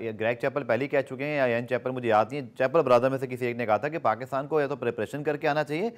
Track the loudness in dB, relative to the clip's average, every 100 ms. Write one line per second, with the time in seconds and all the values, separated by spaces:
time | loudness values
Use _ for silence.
0 | -2 -2 -2 0 -2 -2 0 0 2 0
1 | -2 -6 -4 0 2 0 0 -4 -2 -2
2 | 4 4 4 -2 -8 -2 2 2 6 6
3 | 6 0 -4 -4 -4 -2 0 2 0 -2
4 | -2 -2 -4 -6 -2 0 0 -2 -4 -2
5 | -6 -4 -4 -2 0 0 -2 -4 -4